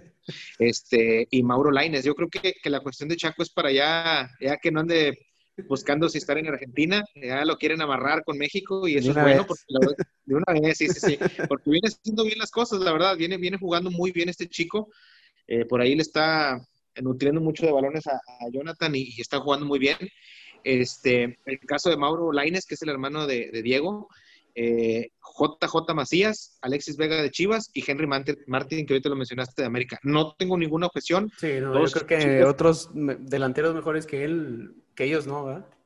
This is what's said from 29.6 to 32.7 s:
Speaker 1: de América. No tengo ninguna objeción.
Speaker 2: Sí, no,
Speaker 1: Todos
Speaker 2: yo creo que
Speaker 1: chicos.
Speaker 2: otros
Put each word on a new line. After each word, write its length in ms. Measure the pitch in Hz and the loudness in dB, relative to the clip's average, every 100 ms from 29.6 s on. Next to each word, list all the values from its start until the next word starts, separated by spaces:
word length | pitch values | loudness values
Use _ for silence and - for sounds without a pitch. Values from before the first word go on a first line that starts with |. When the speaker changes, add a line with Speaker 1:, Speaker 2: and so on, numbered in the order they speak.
Speaker 1:
de 40 | 131 | -2
América. 320 | 120 123 113 | -2 -4 -4
No 320 | 139 151 156 | 0 2 0
tengo 220 | - 185 180 | -2 -2 0
ninguna 300 | 165 160 175 | 0 -2 -2
objeción. 440 | 147 - 175 214 - | -4 0 0 0 -4
Speaker 2:
Sí, 220 | 165 135 | -4 -2
no, 120 | 131 | 0
Speaker 1:
Todos 200 | 131 156 | 2 2
Speaker 2:
yo 80 | 160 | 0
creo 180 | 151 160 | 0 2
que 60 | 147 135 | 4 6
Speaker 1:
chicos. 100 | 131 | 6
Speaker 2:
otros 400 | 139 165 | 6 4